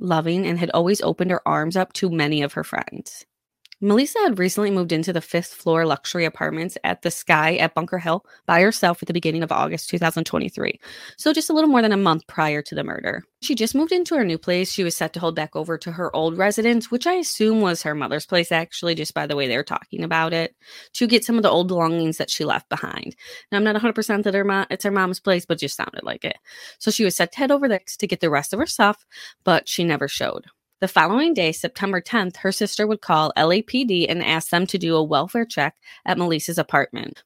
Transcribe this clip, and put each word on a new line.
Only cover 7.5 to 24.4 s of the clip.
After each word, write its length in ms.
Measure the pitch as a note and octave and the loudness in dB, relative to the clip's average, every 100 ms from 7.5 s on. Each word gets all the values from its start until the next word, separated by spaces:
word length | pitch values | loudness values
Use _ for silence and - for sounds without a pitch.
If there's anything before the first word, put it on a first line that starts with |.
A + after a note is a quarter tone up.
| F3 | 2
at 180 | E3 - | 0 0
Bunker 240 | E3+ F#3 | -4 -4
Hill 260 | E3+ F3 _ - - | -2 -4 _ -12 2
by 140 | E3+ | 4
herself 420 | G3 - F3+ F3 | 4 4 0 0
at 40 | - | -4
the 60 | |
beginning 300 | E3+ E3 D#3+ | -2 -2 -2
of 80 | E3+ | -2
August 360 | - D3+ E3 - | 0 -2 -4 -6
two 120 | F3 | -2
thousand 240 | E3 E3 | 0 0
twenty-three, 560 | E3 - - - - - - - - - | -2 -2 -4 -4 -6 -6 -14 -20 -18 -2
so 160 | D4+ | 0
just 200 | D#4 D#4 | 2 2
a 20 | |
little 160 | D#4 D#4 | 2 4
more 140 | B3+ | 6
than 80 | A3 | 4
a 60 | G3 | 4
month 280 | F#3+ D#3+ - | 4 2 -2
prior 380 | - D#3 D3 | -2 0 -2
to 100 | D3 | -6
the 100 | D3 | -8
murder. 400 | D3 E2 - - - - | -8 -6 -6 -8 -12 -10
She 100 | - | -4
just 220 | C4 A3 C4+ | -2 0 0
moved 160 | D#4+ | 0
into 240 | F4+ E4+ D#4 | 0 0 0
her 100 | G3 | 0
new 140 | E3 | -2
place 320 | - F3+ F#3 | -2 -2 -2
she 120 | - | -2
was 140 | F3 - | -2 -2
set 160 | D#3+ | -6
to 60 | E3+ | -2
hold 160 | E3+ E3 | -4 -4
back 200 | D3+ D#3 | -6 -6
over 220 | D#3 D#3+ | -6 -6
to 140 | - | -8
her 240 | E3 E3+ D3 | -6 -4 -2
old 240 | D#3+ E3+ | -2 0
residence, 500 | G3 G#3 A3+ A#3 G#3+ | 0 2 2 2 0
which 160 | B3 E4 | -2 0
I 120 | F#4 | 0
assume 440 | E4 - G#3+ A3 | -2 0 2 4
was 220 | G3 E3+ | 2 0
her 100 | D#3 | -4
mother's 320 | D3+ B2+ D3+ - | -4 -4 -4 0
place, 260 | F3+ E3+ | 0 2
actually, 440 | E3 E3+ - E3+ E3 | -2 -2 -6 -4 -4
just 180 | D3+ | -4
by 140 | - D3+ | -4 -4
the 80 | C#3+ | -2
way 120 | C3 | -2
they're 160 | A#2+ | -2
talking 400 | D3+ - - - | -2 -6 -8 -8
about 300 | E3 D#3+ D#3+ | -2 0 0
it, 220 | E3 E3 _ - - - | -2 -4 _ -20 -20 -12
to 120 | - A#3+ | -2 2
get 180 | A#3 | 2
some 140 | - A#3 | 2 2
of 60 | |
the 80 | G3+ | 4
old 160 | E3 F3+ | 4 2
belongings 500 | F3 D#3+ E3+ D#3+ D#3 | 2 2 2 0 -2
that 140 | - | -4
she 140 | - - | -4 -2
left 240 | - - | -2 -4
behind. 460 | - - - - - - - - | -8 -6 -10 -12 -16 -18 -18 -4
Now, 80 | G3+ | 0
I'm 40 | |
not 120 | G#3+ G#3 | 2 2
a 40 | |
hundred 140 | A#3 | 0
percent 300 | A3 G#3+ G#3 | 0 0 0
that 100 | G#3 | 2
her 100 | G3 | 2